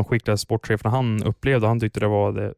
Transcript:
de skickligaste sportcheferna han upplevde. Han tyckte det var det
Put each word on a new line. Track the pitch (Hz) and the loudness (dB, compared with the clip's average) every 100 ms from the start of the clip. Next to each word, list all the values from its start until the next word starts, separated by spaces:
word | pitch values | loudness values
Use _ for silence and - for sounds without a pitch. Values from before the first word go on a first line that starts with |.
de | 104 | 2
skickligaste | 117 - 104 - | 0 0 -2 -2
sportcheferna | 110 - 107 110 127 | -4 -2 -2 0 0
han | 123 107 | 0 0
upplevde. | 98 - 139 131 107 | -2 -2 0 2 2
Han | 117 | 2
tyckte | 110 110 | 0 0
det | 107 | 0
var | 104 101 | 2 0
det | 101 104 | -2 -6